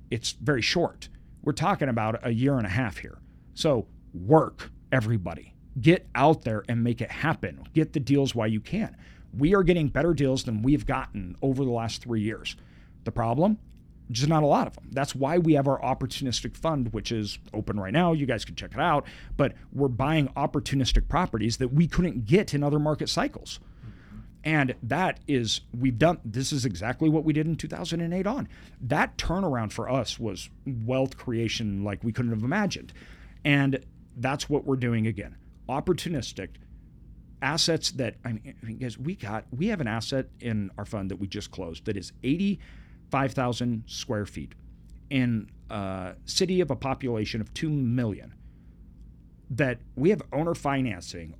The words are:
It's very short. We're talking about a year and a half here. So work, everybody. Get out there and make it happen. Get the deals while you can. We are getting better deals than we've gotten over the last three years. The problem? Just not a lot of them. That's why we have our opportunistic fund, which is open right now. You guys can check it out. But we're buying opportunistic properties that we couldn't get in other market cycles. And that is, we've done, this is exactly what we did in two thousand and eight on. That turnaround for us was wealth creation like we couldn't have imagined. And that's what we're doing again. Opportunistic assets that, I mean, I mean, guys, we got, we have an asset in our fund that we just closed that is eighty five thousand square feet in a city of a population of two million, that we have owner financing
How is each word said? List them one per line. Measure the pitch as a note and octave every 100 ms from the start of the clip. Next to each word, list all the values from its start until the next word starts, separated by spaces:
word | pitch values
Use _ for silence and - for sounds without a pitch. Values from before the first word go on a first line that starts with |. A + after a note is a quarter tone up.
| -
It's | A2+ -
very | - B2+ C3+
short. | G#2 F3+ E3 - - - - -
We're | -
talking | - E3+ F#3+ C#3
about | A#2 A2 A2+ B2+
a |
year | A#2 C3+ C3+
and | G#2
a |
half | A#2+ A#2+ -
here. | - - - - -
So | - D#3+ B2 F2+ - -
work, | E2+ F#2 D#3 B2+ - - - -
everybody. | C3 A2 A#2 F2 D#2 - - - -
Get | C3+ F#3 - A#2+
out | C#3 D#3
there | B2 G#2+ -
and | A#2
make | A#2+ A#2
it | A2
happen. | - D3 - F#2+ C#2 -
Get | D#3 D#3
the | D#3
deals | B2+ C#3 C3+
while | A#2 A2
you | A2
can. | - G3+ A3 - - - - G2+
We | D3+
are | G3
getting | F3+ F3 D3
better | B2+ E3
deals | D3+ C#3 C3
than | B2+ G#2+
we've | A#2+ D3 B2
gotten | C3 B2+ G#2+ F2+ -
over | C#3 C3
the | C3+
last | A#2 A2+ -
three | B2 A2+
years. | G#2 G#2 - - - - - -
The | -
problem? | A2 A2+ B2 F#3+ G#3+ - - - - -
Just | A#2 D3
not | D#3+
a | D3
lot | F#3+ A3
of | -
them. | -
That's | C3 C#3
why | B2+ C3+ F3
we | E3
have | D3 C#3
our | C3+
opportunistic | B2 B2+ C3 - C3+ A2+ A#2 -
fund, | E3 D3 A#2+
which | A2 G2+
is | A2+ G#2 - -
open | G#2+ G#2+ G#2
right | F#2
now. | C#3 F3
You | D#3+ C3+
guys | A2+ -
can | E2
check | F#2
it | G2+
out. | E3+ D3 - - - -
But | C#3 - -
we're | B2+ C#3
buying | A2+ C3+ D#3+ C3+
opportunistic | - D#3 D3 - C#3 B2 - -
properties | D3+ F#3 A2+ G#2+ A2+
that | B2+
we | C#3 E3+
couldn't | - F3+ A2 G#2+
get | F3 F#3+
in | C#3+
other | C#3+ D3
market | D3+ D3+ -
cycles. | - C#4+ - - - - - - - - - - - D3+
And | D#3 C3 A2+
that | A2+ C#3+ F#3 - -
is, | C3+ A2+ - - A#2+
we've | C3 A#2+
done, | D#3+ E3+
this | A#2 A2 C3+
is | C#3+
exactly | A#2+ F2 G#2+ B2 D#3+
what | D#3 D#3
we |
did | D3+ D#3+
in | D#3
two | -
thousand | E3 E3+ E3
and | E3
eight | F#3 F#3+
on. | C#4 - - - -
That | A#2+ D3+ A#3 -
turnaround | - F3 F#3+ B2+ G#2+
for | - G#2
us | C3 A2 -
was | A2+ F#2 - - -
wealth | A#2+ A2+ C3 C3+ -
creation | - A2+ A2+ - A2 G2
like | G2+ G2+
we | A2+
couldn't | A2+ A#2+
have | A2
imagined. | A#2+ F#3+ G3+ - A#1+ - - - - -
And | D3+ C#3+ C#3 C3+ - - - -
that's | B2+ C#3 -
what | D3+
we're | - C3+
doing | A#2+ A#2 A2
again. | F#2 - - - - -
Opportunistic | C3+ E3 F3 F3 D#3 - - F#2 - - - - - - - - -
assets | C3 D#3+ - D#3+ -
that, | B2+ A2+ -
I | A#2+
mean, | G#2+ C3+ A2+
I | A2+
mean, | A2+
guys, | B2+ G#2+
we | C3+ G3
got, | G2+ G#2+ -
we | B2 G#3
have | G#3
an | B2
asset | A2+ A2 C3+ C3 -
in | A#2 G#2+ G2 -
our | G2+
fund | A2 F#2+
that | F#2+
we | G2
just | G#2 -
closed | - F2 D#2+
that | - G2+
is | E2 -
eighty | B2 E3 G3 G3 - - - - -
five | C3 C3+
thousand | - B2 A#2 B2 A2+ A2+
square | - - A2 G2+
feet | E2+ C2 - - - - - -
in | C3+ B2 A2+ G2 - -
a | A2 F#2+ F#2+ F#2 - -
city | - F#3 F#3
of | D#3+
a | A#2+
population | C3+ C3 C3 A2+ G#2 A2+
of | G#2
two | - D#3
million, | D3+ B2 B2 A2+ F#2 A1+ - - - - - - - - - - - -
that | B2 C3+ A#2+ - -
we | D#3
have | G#3 -
owner | C3+ E3 E3+
financing | C#3+ C#3 B2+ F2+ - F2 D#2+